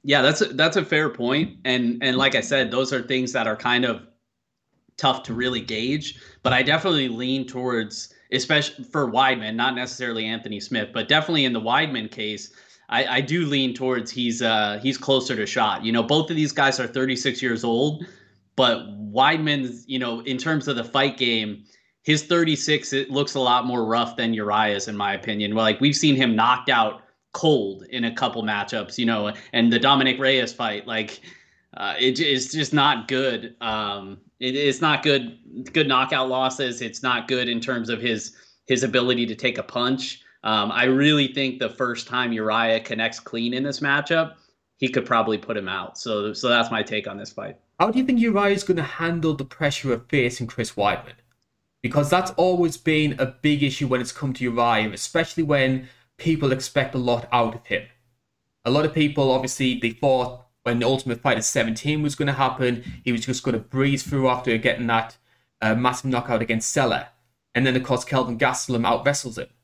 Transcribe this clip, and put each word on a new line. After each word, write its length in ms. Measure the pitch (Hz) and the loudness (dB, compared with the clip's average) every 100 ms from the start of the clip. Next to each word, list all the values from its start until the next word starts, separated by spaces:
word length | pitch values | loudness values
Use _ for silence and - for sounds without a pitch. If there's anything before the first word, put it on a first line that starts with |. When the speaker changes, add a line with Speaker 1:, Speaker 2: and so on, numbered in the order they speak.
Speaker 1:
Yeah, 180 | 143 143 | 4 4
that's 200 | 131 156 | 4 4
a, 40 | 214 | -2
that's 280 | 135 165 202 | 2 2 2
a 80 | |
fair 260 | 156 156 151 | 2 2 0
point. 480 | - 120 143 175 - | -2 0 0 -2 -4
And, 400 | 131 127 117 120 | -2 0 0 0
and 140 | 131 127 | 0 2
like 180 | 135 131 | 2 2
I 60 | |
said, 300 | 113 139 117 | 0 0 2
those 200 | 120 131 | 0 0
are 100 | 139 | -4
things 300 | 120 131 127 | -2 -2 0
that 160 | 127 113 | -2 -2
are 80 | 107 | 0
kind 300 | 123 123 123 | 2 2 2
of 160 | 117 - _ _ _ _ _ _ _ _ - | -2 -10 _ _ _ _ _ _ _ _ 0
tough 260 | 135 127 | 0 0
to 100 | - | -4
really 280 | 117 127 123 | -4 -2 -2
gauge. 580 | - 110 123 151 147 - - - | -6 -4 -2 -4 -6 -16 -20 -4
But 80 | - | 0
I 120 | 127 | 2
definitely 440 | 135 156 185 156 131 | 4 2 2 2 0
lean 400 | 113 127 131 127 | -4 -4 -4 -4
towards, 680 | 127 127 120 107 - - _ _ | -6 -2 -2 -4 -10 -14 _ _
especially 500 | 127 - 151 143 - | -4 2 0 0 -8
for 260 | 123 151 127 | -6 -2 0
Weidman, 460 | 110 135 123 107 113 | 4 4 2 -4 -2
not 180 | 127 | -2
necessarily 520 | 123 123 - 123 113 110 | -2 -8 -6 -6 -4 -4
Anthony 340 | 113 113 101 | -6 -8 -10
Smith, 300 | - 117 104 | -6 -4 -4
but 140 | 117 110 | -6 2
definitely 380 | 151 156 160 131 | 2 4 2 2
in 80 | |
the 80 | 117 | 0
Weidman 500 | 110 127 156 127 107 | 0 0 0 -4 -8
case, 400 | - 107 104 - - - _ - | -8 -8 -8 -12 -20 -20 _ -4
I, 160 | 117 - | -2 0
I 160 | 127 | -2
do 240 | 135 170 156 | 0 -2 0
lean 280 | 139 131 | 0 0
towards 380 | - 131 123 110 | -2 -2 -2 -4
he's, 300 | 123 120 117 | -4 -4 0
uh, 380 | 117 110 107 104 | 0 2 0 -2
he's 140 | 127 131 | -4 -2
closer 380 | - 135 127 117 | 2 2 2 -4
to 100 | 98 | -2
shot. 400 | 123 107 92 110 | 0 0 0 0
You 80 | |
know, 100 | 117 | 0
both 260 | 113 151 156 | 2 2 2
of 60 | 160 | -2
these 160 | 147 | -2
guys 260 | - 139 131 | 2 0 0
are 80 | 117 | -4
thirty-six 540 | 131 131 123 139 123 | -2 -2 -2 -4 -2
years 220 | 127 113 | -2 -2
old, 420 | 117 117 147 156 175 - _ _ _ - | 0 2 0 -2 -12 -18 _ _ _ 0
but 280 | 123 113 104 101 107 | 2 2 -6 -12 -6
Weidman's, 760 | 110 143 165 151 143 127 117 - | 2 4 4 0 -2 -4 -10 -8
you 100 | 131 | -4
know, 220 | 123 117 | -4 -6
in 180 | 123 127 | -6 -4
terms 300 | 160 151 139 | -2 -2 -2
of 80 | 120 | -4
the 80 | |
fight 340 | 117 139 139 - | -2 0 0 2
game, 460 | 123 113 107 101 - _ _ _ | 0 0 -2 -8 -16 _ _ _
his 200 | - 151 | 0 0
thirty-six, 680 | - 175 165 147 - 147 - | 2 2 4 0 0 -2 0
it 160 | 139 135 | -4 -2
looks 240 | 139 139 | -2 -2
a 60 | 139 | 0
lot 260 | 123 123 123 | 2 2 2
more 180 | 120 113 | -2 0
rough 300 | 117 117 - | 0 0 -2
than 200 | 117 110 | -2 -2
Uriah's, 520 | 104 104 110 101 110 | 0 2 2 0 -4
in 80 | 104 | -4
my 200 | 101 98 | -4 -4
opinion. 400 | 110 107 104 107 | -4 -4 -2 2
Well, 100 | 110 | 2
like, 160 | 110 | 4
we've 140 | 143 143 | 2 4
seen 200 | 156 135 | 2 4
him 200 | 123 110 | 4 4
knocked 340 | 117 123 - | 4 2 2
out 320 | 120 110 - - _ _ | 2 2 -2 -18 _ _
cold 540 | - 160 139 101 95 92 | -2 2 2 0 -8 -10
in 140 | 123 | -4
a 100 | 117 | -4
couple 300 | 117 123 113 | -2 -4 -2
matchups, 560 | 107 104 101 113 95 - | -4 -4 -4 -6 -6 -2
you 60 | 117 | 0
know, 260 | 110 104 104 - | 0 -2 -6 -4
and 220 | 120 117 | 2 4
the 60 | 117 | 6
Dominic 400 | 139 139 131 127 | 4 4 4 2
Reyes 340 | 135 131 113 | 2 2 0
fight, 320 | - 113 104 123 | -4 -6 -6 -6
like, 360 | 110 104 - - - _ _ _ - | -6 -6 -10 -20 -20 _ _ _ -8
uh, 200 | 98 78 | -6 2
it, 200 | 127 123 | 2 2
it's 320 | 156 127 127 | 0 0 -2
just 180 | 156 143 | -4 0
not 360 | 151 139 127 113 | 4 4 2 -2
good. 480 | 131 135 113 117 - | -2 0 -2 -8 -8
Um, 580 | 117 107 104 101 98 98 _ _ | -4 -4 -4 -6 -10 -16 _ _
it, 160 | 127 135 | -4 0
it's 240 | 143 135 | 0 2
not 220 | 160 143 | 2 2
good, 380 | 151 139 117 - - 104 131 | 2 2 0 -14 -16 -14 -4
good 140 | 165 147 | 0 4
knockout 420 | 127 131 139 131 | 2 2 0 0
losses. 540 | 127 131 127 131 117 | 0 0 0 -4 -4
It's 180 | 117 - | -10 -4
not 260 | 131 123 117 | -2 -2 0
good 220 | 127 120 | -2 0
in 100 | 117 | -2
terms 300 | 123 120 113 | -2 -4 -4
of 100 | 113 | -2
his, 360 | 120 110 - - _ _ - | -2 -2 -6 -18 _ _ -2
his 160 | 123 | 0
ability 420 | 127 123 123 123 117 | 2 2 2 0 0
to 100 | 110 | -2
take 220 | 127 117 | -4 -4
a 60 | |
punch. 580 | - 123 123 131 - - _ _ | -6 -2 0 -2 -4 -12 _ _
Um, 280 | 110 107 104 | 0 0 2
I 120 | 120 | 2
really 500 | 127 131 147 147 135 | 4 4 6 4 2
think 240 | 135 135 127 | 0 -4 -2
the 120 | 117 | -6
first 380 | - 123 117 - | -2 -4 -4 -4
time 240 | 123 123 | -2 0
Uriah 480 | 113 110 110 113 113 | 0 0 2 2 0
connects 400 | 113 113 113 - | -2 -4 -4 -4
clean 320 | - 117 117 | -10 -4 -2
in 120 | 127 | -2
this 160 | 143 135 | -4 -2
matchup, 560 | 147 143 143 165 160 - _ _ _ _ | 0 0 2 0 0 -8 _ _ _ _
he 100 | 127 | 0
could 180 | 127 - | 0 2
probably 340 | 117 110 104 | 0 2 -2
put 180 | - 107 | -4 -6
him 100 | 95 | -6
out. 300 | 95 92 - | -8 -10 -12
So, 360 | 120 107 104 | -6 -4 -4
so 160 | 104 123 | -2 2
that's 200 | 120 113 | 2 2
my 140 | 113 | -2
take 240 | 107 107 101 | -2 -6 -6
on 100 | 98 | -12
this 160 | 107 | -12
fight. 240 | - 101 - _ - | -12 -12 -14 _ 0
Speaker 2:
How 100 | 196 | 2
do 80 | 247 | 2
you 80 | 262 | 2
think 140 | 247 | 2
Uriah 340 | 233 202 202 | 4 4 2
is 100 | 196 | 0
gonna 200 | - 170 | 0 -2
handle 500 | 147 - 165 170 160 | -2 -4 -2 0 0
the 100 | 143 | -2
pressure 480 | 131 - 147 - 139 | -8 -2 -2 -2 -2
of 160 | 117 - | -4 0
facing 380 | 143 120 120 117 | 0 0 -2 -8
Chris 280 | - 110 | -6 -6
Weidman? 420 | - 101 92 - - _ _ _ _ _ _ | 0 0 0 -8 -20 _ _ _ _ _ _
Because 280 | 120 147 143 | -2 0 4
that's 220 | 180 185 | 2 2
always 460 | - 185 180 170 - | 2 2 4 2 0
been 420 | - 156 151 139 | 0 2 2 0
a 60 | 131 | -4
big 380 | - 151 147 | 0 0 2
issue 240 | 139 - 135 | 0 0 0
when 140 | 127 | 0
it's 100 | 120 | -2
come 220 | - 139 | -6 -6
to 100 | 123 | -2
Uriah, 480 | 123 117 117 110 107 | -2 2 4 4 0
especially 520 | 87 - 165 165 - | -4 -4 -2 -2 -2
when 460 | 151 143 131 131 127 _ _ _ | 2 2 2 0 -6 _ _ _
people 340 | 160 156 143 | -2 2 2
expect 440 | 131 - 143 127 131 | 0 0 -2 -2 -2
a 40 | |
lot 280 | 123 113 - | 0 0 0
out 240 | 123 113 113 | 0 0 -2
of 100 | - | -6
him. 180 | 104 - _ _ _ _ _ _ _ | -6 -6 _ _ _ _ _ _ _
A 80 | 120 | 0
lot 140 | 139 156 | 2 2
of 80 | |
people, 380 | 160 147 147 135 | 2 2 2 2
obviously, 480 | 127 131 - 131 120 | 2 0 0 0 2
they 100 | 117 | -2
thought 560 | 113 139 131 123 - _ _ | 0 2 2 0 -6 _ _
when 160 | 123 120 | 0 2
the 60 | 117 | 2
Ultimate 360 | 131 131 117 | 2 -2 -2
Fighter 200 | 139 113 | 0 0
seventeen 600 | - 135 113 110 147 151 | 0 0 0 -2 -2 0
was 120 | 147 143 | -2 0
gonna 180 | 143 | -2
happen, 680 | 131 135 131 127 120 - - | 0 0 2 0 -2 -8 -6
he 80 | - | -2
was 140 | 117 123 | -2 -2
just 180 | 123 | -4
gonna 140 | 135 117 | -2 -2
breeze 460 | - 135 139 139 | -4 0 0 0
through 260 | - 143 131 | -2 2 2
after 260 | 123 127 113 | 2 0 2
getting 300 | 123 - 117 | 2 0 2
that, 300 | 113 - - _ _ _ _ | 0 0 -14 _ _ _ _
uh, 120 | 110 | 0
massive 380 | 113 123 120 135 | 2 2 0 -2
knockout 300 | 123 120 113 | -2 0 -2
against 300 | 117 113 - | 0 -2 0
Seller. 360 | 147 127 71 - _ _ _ _ 120 | 0 2 0 -4 _ _ _ _ 0
And 100 | 131 | 2
then, 100 | 127 | 2
of 80 | |
course, 220 | 127 123 - | 0 -2 0
Kelvin 320 | 135 120 117 | 0 0 0
Gastelum 480 | 127 131 - 120 95 | 0 0 -2 0 2
out-wrestles 540 | 113 139 143 127 - | 2 0 -2 -6 -10
him. 80 | - _ | -12 _